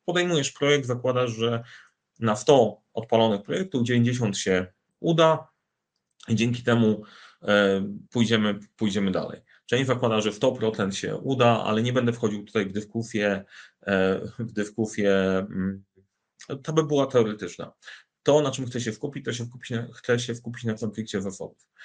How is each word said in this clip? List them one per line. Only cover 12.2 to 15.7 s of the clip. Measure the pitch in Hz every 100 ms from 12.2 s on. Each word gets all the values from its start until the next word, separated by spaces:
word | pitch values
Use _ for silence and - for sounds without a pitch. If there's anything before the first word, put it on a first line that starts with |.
| 110 104
tutaj | 104 110 95
w |
dyskusję, | 98 104 113 110 107 104 95 98 - - _
e, | - 98 95 95 - -
w | 117
dyskusję, | - 104 - 107 - 101 98 95 95 95
mm, | 95 95